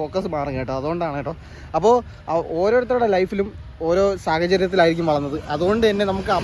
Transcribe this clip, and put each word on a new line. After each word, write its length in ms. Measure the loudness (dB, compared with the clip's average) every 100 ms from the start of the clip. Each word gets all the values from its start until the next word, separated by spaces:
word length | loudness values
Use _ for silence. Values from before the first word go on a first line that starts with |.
ഫോക്കസ് 320 | -4 -4 -2 -4
മാറും 180 | -4 -4
കേട്ടോ, 140 | -4 -4
അതുകൊണ്ടാണ് 360 | -4 -2 -4 -4
കേട്ടോ. 140 | -6 -10 -14 -18 -6 2
അപ്പോൾ 180 | 4 4 2 -14 -4
ആ 60 | -2 -2 0
ഓരോരുത്തരുടെ 500 | 2 2 2 0 2 2
ലൈഫിലും 320 | 0 -2 -4 -6 -16 -6 0
ഓരോ 140 | 2 2 0
സാഹചര്യത്തിലായിരിക്കും 800 | -2 0 2 2 2 4 4 4 0
വളർന്നത്. 260 | 0 -2 -6 -6
അതുകൊണ്ട് 300 | -2 0 2 2
തന്നെ 180 | 2 0
നമുക്ക് 220 | -2 -2
ആ 20 | -2